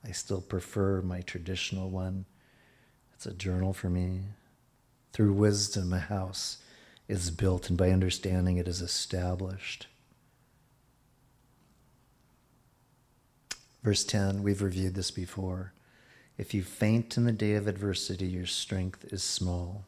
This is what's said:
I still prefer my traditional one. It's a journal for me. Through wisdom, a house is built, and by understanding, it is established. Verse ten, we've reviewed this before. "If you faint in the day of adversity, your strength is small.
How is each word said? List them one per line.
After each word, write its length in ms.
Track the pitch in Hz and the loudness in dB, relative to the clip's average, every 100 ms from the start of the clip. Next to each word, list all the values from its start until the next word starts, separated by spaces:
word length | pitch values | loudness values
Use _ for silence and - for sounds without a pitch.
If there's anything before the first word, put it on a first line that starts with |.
I 100 | 110 | -8
still 280 | 90 - 98 | -10 -4 -4
prefer 640 | 90 92 - 107 98 95 | -2 -6 -2 2 4 2
my 180 | 92 90 | 0 -4
traditional 680 | 90 90 85 92 - 95 92 | -6 -8 -6 -4 -4 -4 -4
one. 340 | 92 92 95 95 _ _ _ _ _ _ _ _ | -4 -2 -4 -8 _ _ _ _ _ _ _ _
It's 120 | _ - | _ -12
a 80 | |
journal 380 | 90 92 90 95 | -6 -2 2 0
for 180 | 95 92 | 0 0
me. 340 | 90 90 92 98 104 _ _ _ _ _ _ _ | 0 0 -2 -6 -12 _ _ _ _ _ _ _
Through 180 | - 107 | 4 6
wisdom, 640 | 98 104 101 101 101 90 | 8 6 4 0 0 0
a 60 | 90 | 0
house 580 | 80 101 95 95 - - - - - - - | 0 -4 -4 -6 -8 -8 -16 -20 -20 -20 -6
is 240 | 98 87 | -4 -2
built, 380 | 82 95 90 - | 2 2 2 0
and 80 | 90 | 4
by 140 | 92 | 6
understanding, 680 | 92 92 - 95 92 90 90 | 6 4 0 0 2 4 2
it 100 | 87 | 0
is 140 | 87 | -4
established. 1040 | 90 - - 92 90 90 92 95 - - - _ _ _ _ _ _ _ _ _ _ _ _ _ _ _ _ _ _ _ _ _ _ _ _ _ _ _ _ _ _ _ _ _ _ _ _ - _ _ | -4 -4 -2 -2 -2 -2 -4 -6 -10 -12 -14 _ _ _ _ _ _ _ _ _ _ _ _ _ _ _ _ _ _ _ _ _ _ _ _ _ _ _ _ _ _ _ _ _ _ _ _ -16 _ _
Verse 220 | 117 98 | 2 2
ten, 400 | - 107 98 98 | 2 2 2 2
we've 180 | 101 98 | 2 2
reviewed 340 | 101 92 92 92 | 2 0 0 -2
this 140 | 90 | -4
before. 640 | - 90 - 92 92 92 - _ _ - - - - | -6 -8 -4 -4 -4 -8 -14 _ _ -20 -20 -20 -12
"If 160 | 104 | -4
you 100 | 104 | -2
faint 520 | 90 - 107 113 113 - | -4 0 4 4 2 2
in 80 | |
the 80 | 120 | 2
day 220 | 110 107 | 4 2
of 140 | 104 101 | 2 0
adversity, 600 | 92 101 90 - 92 92 | -2 -2 -2 -4 -2 -2
your 180 | 90 87 | -2 -4
strength 600 | - - 95 92 - - | -4 -2 -2 -2 -6 -10
is 180 | 98 | -6
small. 600 | - - 90 90 87 104 | -4 -2 0 -2 -4 -8